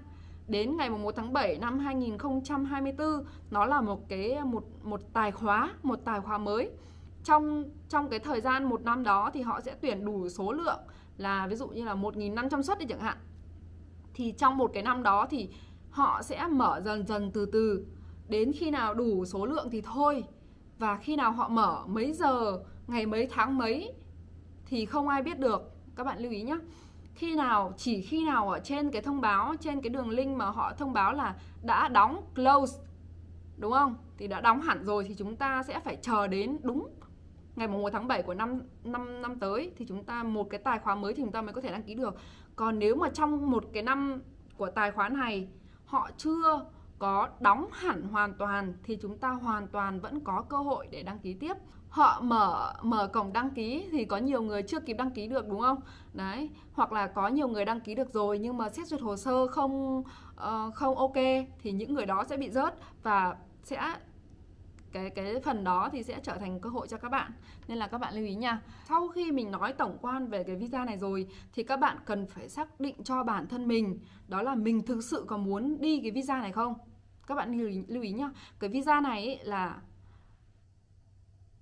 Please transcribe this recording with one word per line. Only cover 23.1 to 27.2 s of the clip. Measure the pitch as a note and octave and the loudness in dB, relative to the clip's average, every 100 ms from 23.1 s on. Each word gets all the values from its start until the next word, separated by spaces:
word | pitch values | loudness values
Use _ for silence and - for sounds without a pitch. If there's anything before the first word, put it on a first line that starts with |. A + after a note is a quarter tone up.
| A3 C4 | 2 2
tháng | B3+ A#3 C4+ | 2 2 4
mấy | A3+ C4+ A4 B4+ - - - - - - - | 2 0 -4 -10 -16 -18 -18 -18 -18 -18 -4
thì | A#3+ G#3+ | -2 0
không | D4 C#4+ | 0 2
ai | C#4 | 2
biết | C#4 C4 | 0 2
được. | C4 G3 - - - - | 2 2 -2 -14 -14 -6
Các | |
bạn | C4 F#3+ | -6 -4
lưu | A#3+ | -4
ý | G#3 | -4
nhá. | A#3 E4 E4 - - - - | -2 -4 -6 -16 -20 -20 -20
Khi | - | -6